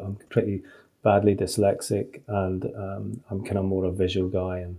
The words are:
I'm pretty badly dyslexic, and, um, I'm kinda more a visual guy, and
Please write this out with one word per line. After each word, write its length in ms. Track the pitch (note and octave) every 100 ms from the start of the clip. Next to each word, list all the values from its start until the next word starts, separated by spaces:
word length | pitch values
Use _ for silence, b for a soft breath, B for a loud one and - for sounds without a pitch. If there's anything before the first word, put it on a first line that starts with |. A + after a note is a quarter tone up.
I'm 140 | G2 G#2 -
pretty 320 | A#2+ G#2+ G2 B B B _
badly 320 | A2 G2+ G#2 G2
dyslexic, 840 | F#2+ - G2 F#2+ - G#2 - - -
and, 380 | G2+ F#2+ F#2 -
um, 460 | - G2 G2 G2+ G#2+ -
I'm 140 | G2
kinda 180 | - G2+
more 220 | F#2+ F#2+
a 80 | F#2
visual 360 | G2 F#2 F#2+ F#2
guy, 300 | F#2 F#2 F2+
and 180 | F2+